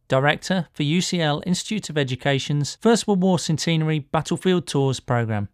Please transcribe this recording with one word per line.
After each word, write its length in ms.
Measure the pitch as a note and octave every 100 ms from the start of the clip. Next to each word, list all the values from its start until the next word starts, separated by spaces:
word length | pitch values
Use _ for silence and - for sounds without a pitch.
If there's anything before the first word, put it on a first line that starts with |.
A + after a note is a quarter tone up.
| -
Director 600 | C3 C#3+ D#3 - F#3+ D#3
for 120 | -
U 160 | D3 F3
C 200 | F3 F3+
L 220 | D#3 D3
Institute 460 | - F3+ - G#3+ -
of 80 | D3+
Education's 800 | C3+ B2+ D3 C3+ - D3 C#3+ -
First 280 | A3+ A#3 -
World 140 | G3+
War 180 | F#3+ F3+
Centenary 580 | - D#3 - D#3+ D#3 D#3
Battlefield 720 | C3+ D#3+ D3+ E3+ F#3+ F3+ -
Tours 320 | C#3+ C3+ B2+
programme. 480 | - A#2+ A2+ G#2+ G2+